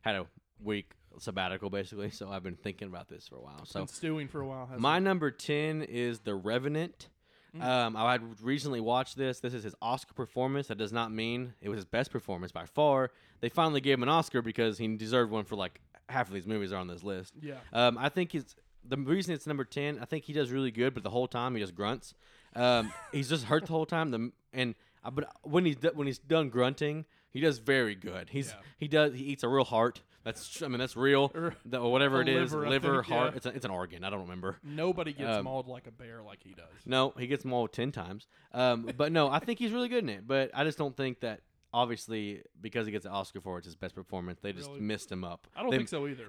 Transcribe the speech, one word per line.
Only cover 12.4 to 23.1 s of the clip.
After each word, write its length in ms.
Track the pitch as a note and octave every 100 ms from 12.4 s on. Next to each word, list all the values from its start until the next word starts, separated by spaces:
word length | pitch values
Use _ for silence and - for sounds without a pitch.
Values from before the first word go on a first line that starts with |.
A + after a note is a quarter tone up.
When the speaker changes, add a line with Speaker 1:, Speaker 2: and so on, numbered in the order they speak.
| F2+
Speaker 1:
by 140 | F2 E2
far. 460 | - D3+ C3+ B2+ - _ _
They 100 | A#2+
finally 320 | - D#3+ C#3+
gave 140 | C3+ C3
him 60 |
an 60 | B2
Oscar 320 | D#3+ D#3 B2+
because 360 | A#2 A2 A2+ G2+
he 180 | A2+ A2
deserved 340 | A2 B2 A2+
one 140 | G#2+ G2+
for, 100 | G#2
like, 260 | F#2 - - - -
half 180 | A#2+ F#2+
of 60 |
these 120 | G2 F2+
movies 260 | A2 G2
are 60 | F#2+
on 100 | F2+
this 160 | F2
list. 300 | F#2+ F#2+ F#2 -
Speaker 2:
Yeah. 140 | D3+ C3+ -
Speaker 1:
Um, 240 | A2+ B2 A#2+
I 120 | C#3
think 260 | F#3 F3 E3
it's, 200 | C3 - _ _
the 140 | A#2+ C3+
reason 360 | C3+ E3+ F3
it's 140 | D#3 -
number 160 | D3 C3
ten, 320 | - D3 D3
I 60 | A#2+
think 200 | D#3+ C3+
he 80 |
does 180 | D3+ C3
really 200 | C3 C3
good, 220 | A2+ B2
but 100 | B2
the 60 | G2
whole 180 | A#2 B2+
time 280 | B2 B2 A#2+
he 60 |
just 120 | G2 F2
grunts. 380 | G2+ A#2+ - - _ - _ A#2+
Um, 360 | B2 A#2+ A2 -
<laughs> 100 | -